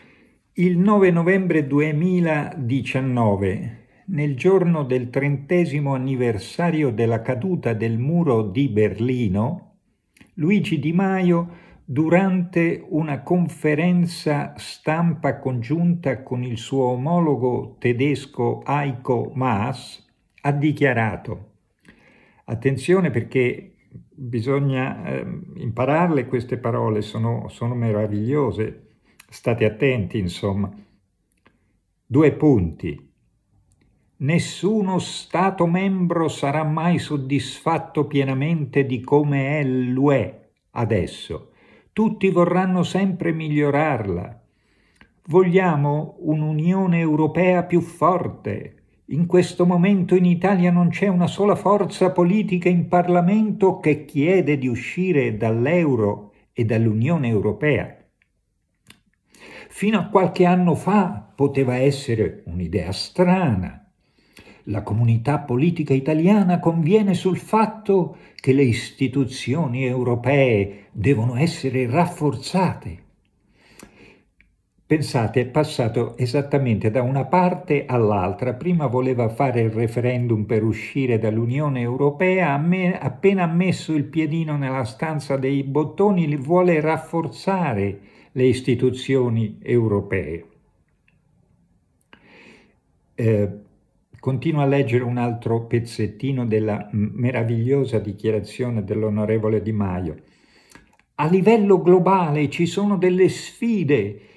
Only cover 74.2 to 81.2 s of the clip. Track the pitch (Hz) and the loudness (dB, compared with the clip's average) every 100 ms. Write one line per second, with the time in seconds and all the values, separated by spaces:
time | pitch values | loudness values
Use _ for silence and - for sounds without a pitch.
74.2 | _ _ _ _ _ _ _ 156 143 131 | _ _ _ _ _ _ _ -2 0 -2
75.2 | 107 - 120 156 151 - 117 113 117 - | 0 0 -2 -2 -2 -2 -2 -2 -4 -4
76.2 | 123 147 139 147 131 104 107 120 123 139 | -2 -2 -2 -2 0 0 0 0 0 -2
77.2 | 135 180 180 180 - 147 - 127 107 104 | 0 2 2 0 -2 -2 0 0 2 2
78.2 | 92 95 123 120 165 170 139 123 131 123 | -2 -2 -6 -4 -2 0 0 0 0 0
79.2 | 113 - 139 120 113 107 117 - 120 127 | -2 0 0 2 0 0 -2 0 -2 -2
80.2 | 120 110 104 113 110 104 - 143 131 113 | 0 0 0 0 0 -2 -6 -4 0 0